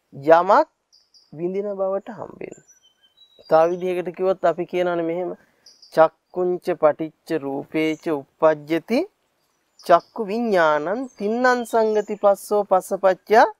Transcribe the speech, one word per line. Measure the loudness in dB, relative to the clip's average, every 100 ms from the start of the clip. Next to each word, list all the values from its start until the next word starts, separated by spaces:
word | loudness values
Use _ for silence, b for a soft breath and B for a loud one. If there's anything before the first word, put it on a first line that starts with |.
| _
යමක් | -6 4 4 6 2 2 _ _ _ _ _ _
විඳින | -10 -8 -6 -8
බවට | -6 -4 -6 -8
හම්බෙන්නේ. | -16 -16 -14 -18 -18 _ _ _ _ _ _ _ _
තව | 0 2 2
විදිහකට | 0 -4 -6 -6
කිව්වොත් | -4 -4 0
අපි | -2 -2 -4
කියනවනේ | -4 -2 -2
මෙහෙම, | -4 -4 -6 -10 b b b _ -6
"චක්කුංච | 2 2 _ _ -6 -4 -4 -6
පටිච්ච | 0 0 0 -8 _ -8 -6
රූපේච | -6 -10 -8 -4 -4 -4 -6
උප්පජ්ජති | -6 -8 0 0 0 -2 -6 -2 -4 -4 _ _ _ _ _ _ _
චක්කු | 2 2 2 -10
විඥානං | -8 -4 -2 2 2 0 -2 -6 -8
තින්නං | -8 -6 0 0 0
සංගති | -2 0 0 0 -2 0
පස්සෝ | 2 2 0 -2
පස්සපච්චා | 0 0 -2 -2 0 -2 2 4 4 2